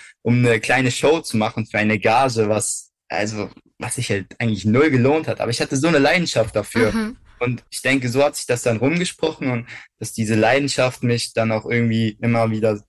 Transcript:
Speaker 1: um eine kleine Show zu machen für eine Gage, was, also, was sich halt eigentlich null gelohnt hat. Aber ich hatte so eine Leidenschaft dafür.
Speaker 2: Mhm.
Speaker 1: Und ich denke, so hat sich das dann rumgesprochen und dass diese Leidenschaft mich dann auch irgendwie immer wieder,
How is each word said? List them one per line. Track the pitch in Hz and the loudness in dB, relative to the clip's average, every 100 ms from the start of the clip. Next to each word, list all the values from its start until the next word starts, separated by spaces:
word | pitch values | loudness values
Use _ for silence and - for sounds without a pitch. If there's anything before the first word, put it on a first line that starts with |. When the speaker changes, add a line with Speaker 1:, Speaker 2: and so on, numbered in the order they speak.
| - _ | -20 _
Speaker 1:
um | 117 120 | 0 2
eine | 123 110 | 4 2
kleine | - 127 127 | 2 0 0
Show | - 143 160 | 2 2 2
zu | - 113 | 0 -2
machen | 107 - 104 | -2 -4 -4
für | 107 | -2
eine | 107 107 | 0 2
Gage, | 110 117 135 113 104 | 2 2 2 2 0
was, | 107 - - - _ - | 0 -2 -8 -12 _ -8
also, | 78 107 110 104 - _ - | -4 -4 -6 -8 -12 _ -14
was | 120 - | -10 -6
sich | 120 | -4
halt | 101 92 - | -4 -6 -4
eigentlich | 117 104 104 | -4 0 2
null | 117 156 | 4 4
gelohnt | 127 127 156 156 | 4 4 2 -2
hat. | - | -4
Aber | 110 | -4
ich | 120 | -4
hatte | - 135 | -2 0
so | 160 | 2
eine | 151 | 4
Leidenschaft | 143 180 165 127 110 110 | 4 2 0 0 -2 -2
dafür. | 101 113 110 | -4 0 0
Speaker 2:
Mhm. | 104 214 262 - - | 0 -4 -8 -18 -6
Speaker 1:
Und | 123 120 - | -4 -4 -8
ich | - | -6
denke, | 127 135 127 | -2 0 0
so | 127 | 2
hat | 147 - | 2 0
sich | - | -4
das | 123 | -2
dann | 123 110 | 0 0
rumgesprochen | 127 170 180 - 160 156 139 | 0 0 -2 -2 -4 -2 -4
und | 120 123 - - - | -4 -6 -16 -20 -14
dass | 110 | -8
diese | - 107 110 | -4 0 2
Leidenschaft | 110 135 143 - 127 - | 4 4 2 0 0 0
mich | 120 120 - | -2 -2 -2
dann | - 113 | -2 0
auch | 110 - | -2 -2
irgendwie | 120 117 113 110 - | 0 0 2 0 -2
immer | 117 117 113 | 0 2 0
wieder, | 110 110 104 | 0 0 -2